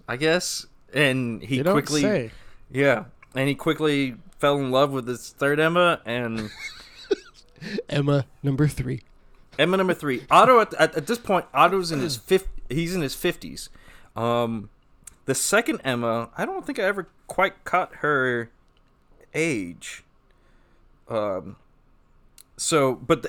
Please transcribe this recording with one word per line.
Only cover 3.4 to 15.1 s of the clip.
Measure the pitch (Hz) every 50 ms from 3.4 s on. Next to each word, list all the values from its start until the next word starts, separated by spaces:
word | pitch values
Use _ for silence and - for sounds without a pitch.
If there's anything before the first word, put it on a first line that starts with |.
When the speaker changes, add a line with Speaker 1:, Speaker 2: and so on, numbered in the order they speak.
| 135 143
Speaker 1:
he | 139
quickly | 135 - 156 143 139 156 151 147 139 139 131 117 - - - - -
fell | - 143 143
in | 143 139 127
love | 127 131 143 139
with | 139 135 117
this | 117 123 113 - -
third | - - 139 139 147 147
Emma, | 156 160 170 180 180 175 160 - -
and | 107 117 123 120 117 113 113 110 104 - - - - - - - - - - - - 403 -
Speaker 2:
<laughs> | - - - - - _ _ - 156 214 202 202 - -
Emma | 160 147 143 143 143 139 131 - - - -
number | 139 135 127 156
three. | 143 - - 127 127 135 127 - - - _ - - - - - _ - -
Speaker 1:
Emma | 147 170 185
number | 190 190 185 165
three. | - 151 143 127 117 - -
Otto | 147 175 214 247 262 226
at, | 214 208 160
at, | - 160 151 -
at | 160 143
this | - 240
point, | 233 - - 196 180 - - -
Otto's | 139 156 175 190 196 180 165
in | 160 143
his | 127 156 139
fif-, | 117 - - 190 185 - - - - - -
he's | 123 160 170 165 185
in | 185
his | 151 135 -
fifties. | - - 180 170 - - 82 - - - - - - - - - - - - -
Um, | 107 117 117 120 120 120 117 113 110 101 - - _ _ _ _ _ - -